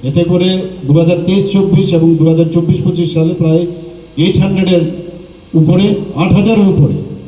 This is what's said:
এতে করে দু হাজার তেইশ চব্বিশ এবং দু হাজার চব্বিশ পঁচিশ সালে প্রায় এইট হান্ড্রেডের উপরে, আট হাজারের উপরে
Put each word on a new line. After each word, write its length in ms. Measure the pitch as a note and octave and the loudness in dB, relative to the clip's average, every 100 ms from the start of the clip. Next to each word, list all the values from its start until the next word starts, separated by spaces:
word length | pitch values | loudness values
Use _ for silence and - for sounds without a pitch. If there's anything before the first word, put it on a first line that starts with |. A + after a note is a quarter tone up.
এতে 180 | C3 E3 E3+ | 0 0 2
করে 180 | F3+ F#3 F#3 - - C3 | 2 0 -2 -6 -10 0
দু 60 | D3+ | 2
হাজার 180 | E3 E3 E3+ | 2 0 0
তেইশ 180 | G3 - | 0 0
চব্বিশ 340 | G3 F#3+ - - | 0 2 2 2
এবং 160 | E3 E3 D#3+ | 2 2 4
দু 40 | D#3+ | 2
হাজার 160 | D#3+ E3 E3+ | 2 0 0
চব্বিশ 240 | E3+ - F#3 | 0 0 -2
পঁচিশ 220 | E3+ E3 E3 | -2 -2 0
সালে 180 | D#3+ - | -2 0
প্রায় 200 | D#3+ D#3+ F3 - - - - - | 0 0 -2 -8 -16 -20 -16 -2
এইট 120 | E3+ - | 0 2
হান্ড্রেডের 420 | F#3+ F#3+ F#3 F3 D#3 - - - - - - E3 | 0 0 0 0 0 -6 -14 -16 -20 -20 -4 0
উপরে, 260 | D3+ F3 G3+ - - C3 | 2 2 2 -2 -6 -4
আট 160 | F#3 G3 | 0 2
হাজারের 300 | G#3+ A3+ G3 | 2 2 2
উপরে 220 | D#3 C#3+ C#3+ - - | 2 0 0 -8 -14